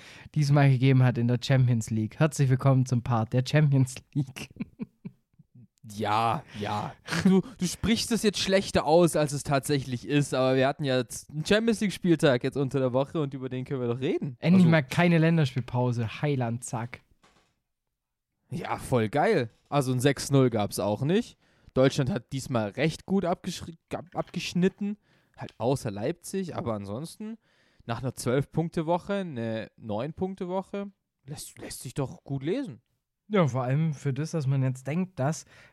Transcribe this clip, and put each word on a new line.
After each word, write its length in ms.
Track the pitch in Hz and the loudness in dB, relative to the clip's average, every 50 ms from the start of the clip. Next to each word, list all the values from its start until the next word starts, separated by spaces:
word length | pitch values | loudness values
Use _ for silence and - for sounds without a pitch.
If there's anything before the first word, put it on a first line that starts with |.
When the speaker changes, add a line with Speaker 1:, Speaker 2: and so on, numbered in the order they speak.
| - - - - - - - | -18 -20 -20 -20 -16 -6 -2
Speaker 1:
die 60 | 151 | 0
es 100 | 151 139 | 2 4
mal 180 | 143 147 143 135 | 4 6 6 6
gegeben 340 | 131 120 131 135 131 131 127 | 6 6 6 6 6 6 6
hat 140 | 127 107 117 | 4 4 2
in 120 | 117 120 | 2 0
der 100 | 123 123 | 0 0
Champions 480 | - - 139 127 127 123 123 113 107 - | 0 2 4 4 4 4 2 0 0 -2
League. 300 | 110 110 110 107 - - | -2 -2 -2 -2 0 2
Herzlich 300 | 151 160 - - 143 127 | 0 2 2 2 2 2
willkommen 360 | 131 123 - 139 131 131 127 | 2 2 4 4 4 4 2
zum 180 | - 127 120 - | 2 0 -2 0
Part 280 | - 120 113 110 - | 0 0 0 0 0
der 140 | - 127 127 - | 0 -2 0 2
Champions 480 | - 151 156 143 135 135 135 131 - - - _ - | 2 4 4 4 4 4 2 2 -2 -8 -16 _ -6
League. 360 | 143 139 - - - - - - | -6 -4 -6 -8 -14 -16 -14 -12
<laughs> 60 | - 233 - _ - 247 - _ _ - 190 - _ _ _ _ _ _ _ _ 127 117 - _ _ - 113 104 | -12 -14 -12 _ -14 -14 -14 _ _ -20 -20 -20 _ _ _ _ _ _ _ _ -20 -20 -20 _ _ -18 -14 -8
Speaker 2:
Ja, 480 | 104 107 101 104 110 113 117 107 151 - - - 104 | -4 -2 0 2 2 2 2 0 -2 -4 -8 -10 -8
ja. 360 | 104 107 107 104 104 - - - _ - - 170 190 | -6 -4 -4 -4 -6 -8 -10 -14 _ -6 -2 2 4
Du, 160 | 190 185 190 - - - - | 4 4 4 2 0 -4 -6
du 80 | 180 170 | -6 -6
sprichst 460 | - - - 190 226 214 - - 233 | -6 -4 -2 0 0 0 0 -2 -2
es 100 | 208 - | 0 0
jetzt 160 | 208 190 - | 0 0 0
schlechter 460 | - 190 190 196 196 - - 180 - | 0 2 2 2 2 0 0 0 2
aus, 320 | 135 156 175 175 160 - 160 | 4 6 6 6 6 4 2
als 160 | 151 143 147 | 0 0 -2
es 100 | 143 - | -4 -4
tatsächlich 640 | - 143 139 - - 147 139 123 131 127 117 - 95 | -2 -2 0 0 0 -2 -2 -2 -4 -6 -6 -4 0
ist, 260 | 143 147 147 - 151 | 2 2 2 2 0
aber 220 | 131 127 131 131 | 0 2 2 4
wir 100 | 131 127 | 4 2
hatten 200 | 135 - - 156 | 2 0 -2 -2
ja 100 | 135 127 127 | 0 0 0
jetzt 320 | 123 - - - - - | 0 -2 -6 -16 -14 -12
einen 160 | 143 151 156 | -10 -6 0
Champions 360 | - 202 214 226 233 220 190 | 2 2 2 2 2 0 0
League-Spieltag 640 | 214 196 - - - 180 165 147 165 147 123 123 - | 0 -2 -2 0 2 2 4 4 4 4 4 4 0
jetzt 100 | 131 - | -2 -2
unter 240 | 127 143 127 139 139 | -2 -2 0 0 0
der 140 | 131 127 117 | 0 0 0
Woche 260 | 131 139 139 - 170 | 0 -2 -2 -2 -4
und 140 | 147 135 135 | -4 -4 -6
über 160 | 135 127 131 | -8 -10 -8
den 160 | 127 127 127 | -8 -8 -8
können 160 | - 143 127 | -6 -6 -4
wir 80 | 123 120 | -2 -2
doch 100 | 117 131 | -2 -2
reden. 380 | 131 160 269 349 - 143 123 - | -2 -2 -2 -2 -4 -6 -6 -2
Speaker 1:
Endlich 220 | - 165 180 190 | 2 4 6 6
Speaker 2:
Also 100 | 180 165 | 6 6
Speaker 1:
mal 120 | 165 160 139 | 4 4 2
keine 340 | - - - 175 180 170 165 | 0 0 2 4 4 6 4
Länderspielpause. 1040 | 160 165 170 165 151 131 - 135 113 - - 123 123 123 117 120 117 110 - - | 4 4 4 2 2 0 0 -4 -6 -4 -2 -2 0 0 0 -2 -4 -4 -6 -4
Heiland, 420 | - 147 143 127 120 117 117 117 - | -4 -2 -2 -2 -2 -2 -4 -6 -6
zack. 380 | - - 113 113 123 - - _ _ _ _ _ _ _ _ _ _ _ _ _ _ _ _ _ _ _ _ _ _ _ _ _ _ _ _ _ - | -8 -8 -8 -8 -8 -12 -16 _ _ _ _ _ _ _ _ _ _ _ _ _ _ _ _ _ _ _ _ _ _ _ _ _ _ _ _ _ -12
Speaker 2:
Ja, 260 | - - - - 113 - | -10 -8 -8 -6 -8 -8
voll 320 | - - 131 120 110 107 | -4 0 0 0 0 0
geil. 400 | - 143 165 214 220 156 120 113 - _ _ - | 0 0 2 2 2 2 0 -2 -6 _ _ -4
Also 240 | 143 143 131 131 | -2 0 0 0
ein 80 | 127 127 | 0 2
sechs 320 | 120 143 139 - - - | 2 2 2 0 0 2
null 180 | 139 135 131 127 | 4 6 6 4
gab's 300 | 113 107 104 98 - - | 4 2 -2 -2 -4 -4
auch 220 | 92 101 107 104 | -2 -2 -2 0
nicht. 360 | 131 147 180 226 240 - - _ _ _ _ _ _ _ - | 0 0 0 0 0 -2 -8 _ _ _ _ _ _ _ 2
Deutschland 360 | 131 131 131 - - 139 123 | 4 4 4 4 2 -2 -2
hat 220 | 202 120 - _ | -2 -6 -6 _
diesmal 380 | - 135 - - 131 113 107 101 | -10 -10 -6 -4 -2 -2 -2 -2
recht 360 | 95 - 147 160 156 - - | -4 -2 -2 -2 -2 -4 -6
gut 200 | - 185 202 185 | -2 -2 0 0
abgeschri-, 520 | 165 185 - - 190 170 - - 185 165 - _ - - | 0 -2 -4 -6 -8 -10 -10 -10 -14 -16 -18 _ -10 -10
ab-, 220 | - - - - | -10 -10 -8 -8
abgeschnitten. 840 | - 160 - - 185 - - - 175 175 196 - - 202 202 208 - _ _ _ _ _ _ _ | -8 -8 -6 -8 -10 -8 -4 0 2 2 0 0 -2 -6 -8 -8 -10 _ _ _ _ _ _ _
Halt 180 | - 131 - - - | -16 -16 -14 -10 -4
außer 340 | 110 123 143 127 - 117 | -2 -2 -2 -2 -2 -6
Leipzig, 640 | 98 101 110 143 170 - - - - 190 190 165 117 | -6 -4 -4 -6 -6 -6 -10 -8 -8 -6 -6 -6 -8
aber 180 | 113 - 120 110 | -8 -6 -6 -6
ansonsten 640 | 101 101 98 104 123 160 165 - - 214 214 226 - _ _ _ _ _ _ _ _ _ | -6 -6 -8 -10 -10 -10 -12 -14 -14 -14 -14 -14 -14 _ _ _ _ _ _ _ _ _
nach 140 | - 117 - | -8 -8 -6
einer 160 | 127 127 - | -6 -8 -8
zwölf-Punkte-Woche 1000 | - - 127 120 143 139 - - 156 165 170 - 175 156 156 175 175 - - 202 | -6 -4 -2 0 0 -2 -2 -2 -4 -4 -4 -4 -4 -2 -2 -2 -2 -2 -4 -6
eine 540 | 202 190 170 143 117 117 113 113 110 98 - _ | -4 -6 -6 -6 -6 -6 -4 -4 -6 -8 -10 _
neun-Punkte-Woche. 1120 | _ 113 110 101 107 123 156 160 - 185 185 190 - 190 175 185 190 185 - - 202 202 202 - _ _ _ _ _ _ | _ -10 -6 -6 -4 -6 -6 -6 -6 -6 -6 -6 -8 -8 -6 -6 -6 -6 -6 -8 -10 -10 -10 -14 _ _ _ _ _ _
Lässt, 340 | 131 147 - - - - - | -16 -14 -14 -14 -16 -18 -16
lässt 220 | - - - - | -16 -14 -14 -14
sich 140 | - 135 - | -14 -10 -8
doch 280 | 151 139 127 - - _ | -6 -6 -6 -8 -12 _
gut 200 | - 139 135 135 | -8 -8 -6 -4
lesen. 380 | 156 202 269 285 196 120 107 _ _ _ _ _ _ _ _ _ - 208 | -4 -4 -4 -4 -8 -10 -14 _ _ _ _ _ _ _ _ _ 0 2
Speaker 1:
Ja, 140 | 196 170 131 | 4 4 4
vor 160 | 110 131 127 | 2 0 -2
allem 300 | 127 135 151 160 165 143 | 0 0 0 0 0 -2
für 180 | 131 - 139 | -4 -4 -4
das, 200 | 131 139 156 160 | -4 -4 -4 -4
dass 140 | - 160 139 | -4 -4 -2
man 160 | 131 139 135 | 0 0 0
jetzt 260 | 131 131 127 127 - 139 | 0 0 -2 -4 -6 -6
denkt, 300 | 151 180 185 185 _ - | -4 -4 -4 -4 _ -4
dass 280 | 127 143 160 - - _ - - - _ | -2 -2 -2 -4 -8 _ -20 -20 -20 _